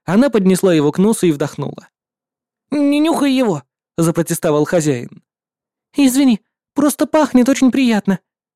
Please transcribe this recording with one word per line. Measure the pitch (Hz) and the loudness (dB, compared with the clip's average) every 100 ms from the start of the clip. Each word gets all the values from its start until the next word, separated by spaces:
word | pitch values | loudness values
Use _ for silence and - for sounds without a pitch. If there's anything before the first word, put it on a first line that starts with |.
она | - 196 277 | -4 0 2
поднесла | 226 185 185 190 | 2 0 2 2
его | 165 147 | 2 0
к | 151 | 0
носу | 202 220 180 | 0 0 0
и | |
вдохнула. | 143 151 - 139 - - _ _ _ _ _ _ _ - | -2 -4 -8 -12 -12 -20 _ _ _ _ _ _ _ -10
"Не | 294 285 294 | -2 0 0
нюхай | 311 302 277 | 0 0 0
его", | 262 240 156 - _ _ - | 0 -2 -4 -8 _ _ -2
запротестовал | 165 170 160 165 175 151 151 | -2 0 -4 -2 -2 0 0
хозяин. | 180 151 127 123 - _ _ _ _ _ _ _ - | 0 -2 -4 -6 -20 _ _ _ _ _ _ _ 0
"Извини, | 277 254 277 214 _ _ _ | 0 2 2 0 _ _ _
просто | - 285 - 302 | -2 -2 -2 -2
пахнет | 311 285 247 247 | 0 2 2 2
очень | 269 262 | 2 0
приятно", | 254 254 214 - 190 _ _ _ | 2 0 0 -2 -4 _ _ _